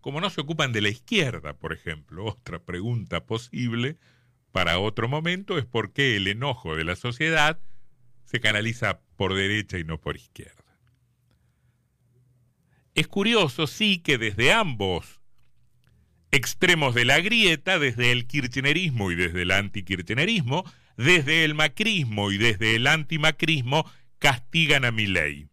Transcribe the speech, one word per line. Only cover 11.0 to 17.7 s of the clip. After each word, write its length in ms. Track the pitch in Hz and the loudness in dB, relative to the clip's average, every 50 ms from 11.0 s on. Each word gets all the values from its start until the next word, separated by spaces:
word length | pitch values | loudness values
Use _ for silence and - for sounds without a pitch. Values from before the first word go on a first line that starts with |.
| _ _ _ _ _ _ _ _ _ _ _ _ _ _ _ _ _ _ _ _ _ _ _ _ _ _ _ _ _ _ _ _ _ _ _ _ _ _ _ | _ _ _ _ _ _ _ _ _ _ _ _ _ _ _ _ _ _ _ _ _ _ _ _ _ _ _ _ _ _ _ _ _ _ _ _ _ _ _
Es 140 | - 156 - | -2 -2 0
curioso, 580 | - 196 202 226 240 220 185 143 - - 160 | 0 0 0 2 4 4 2 2 0 -2 -4
sí, 320 | 143 - - 214 208 196 175 | -4 -2 0 0 0 0 0
que 200 | - - 143 120 | 2 0 0 2
desde 340 | 113 107 98 113 120 143 | 0 -2 0 2 4 4
ambos 680 | 196 226 220 165 127 104 101 95 90 80 - - - - - - - - - - _ _ _ _ _ _ _ _ _ _ _ _ _ _ _ _ | 4 4 2 0 -2 -2 -2 0 -2 -2 -4 -8 -20 -20 -20 -20 -20 -20 -20 -20 _ _ _ _ _ _ _ _ _ _ _ _ _ _ _ _
extremos 640 | - 143 - - - - - 175 180 160 147 131 117 | 0 0 0 0 -2 2 4 4 4 4 4 2 4
de 100 | 120 120 | 4 4
la 160 | 120 139 156 | 6 4 4
grieta, 580 | 175 208 233 233 220 185 160 151 - 185 | 4 2 2 4 4 4 4 2 0 -2